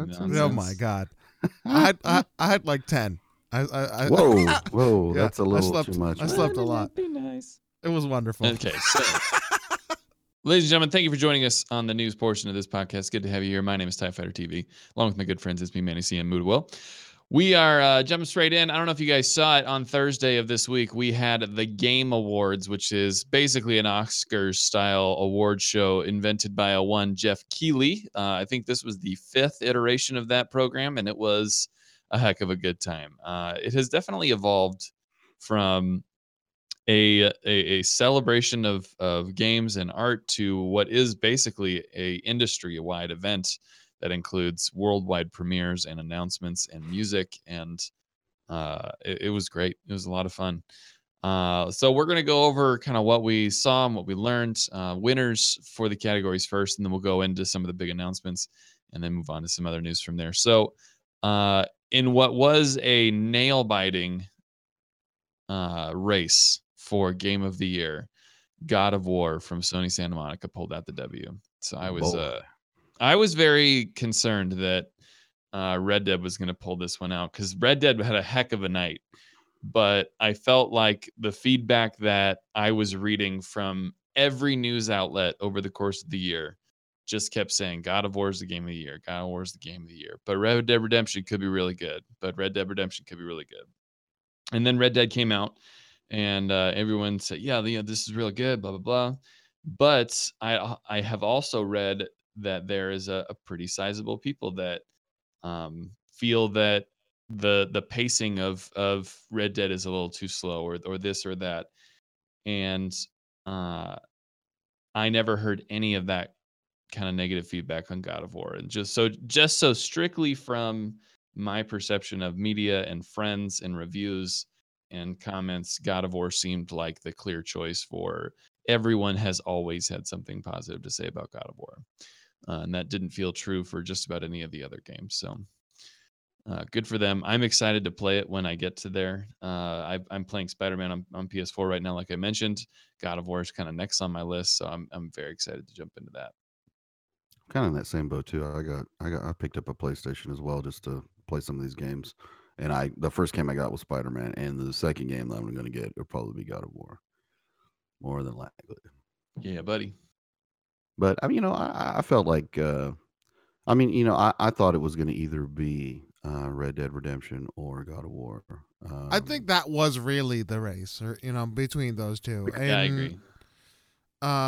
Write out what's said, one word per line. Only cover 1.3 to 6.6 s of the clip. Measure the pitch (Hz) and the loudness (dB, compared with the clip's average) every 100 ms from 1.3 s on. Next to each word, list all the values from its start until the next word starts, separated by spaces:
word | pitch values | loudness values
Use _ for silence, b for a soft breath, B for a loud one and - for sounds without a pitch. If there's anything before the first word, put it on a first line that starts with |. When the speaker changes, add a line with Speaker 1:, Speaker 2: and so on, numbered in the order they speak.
| b | b
Speaker 1:
<laughs> | 170 - 226 | -4 -4 0
Speaker 3:
I | 285 | 6
had, | 302 190 | 6 6
I, | - 175 185 - | 4 2 2 0
I | 170 | 2
had, | 196 151 | 4 2
like, | 139 - | -2 2
ten. | 147 107 87 - _ _ | 0 0 -4 -12 _ _
I, | 120 | -2
I, | 139 135 135 110 135 | 0 -2 -4 0 6
I | |
Speaker 1:
Whoa, | - 156 107 87 | 8 10 10 8
Speaker 3:
<laughs> | - - | 4 2
Speaker 1:
whoa, | 107 127 104 85 85 | 4 6 6 4 4
Speaker 3:
Yeah, | |
Speaker 1:
that's | 107 - | 2 2
a | |
Speaker 3:
I | 98 | 4
Speaker 1:
little | 101 92 | 6 6
Speaker 3:
slept, | 90 87 | 4 0
Speaker 1:
too | 90 | 0
much. | 85 82 | 0 0
Speaker 3:
I | 156 | 0
slept | - - | 2 2
a | 123 | 2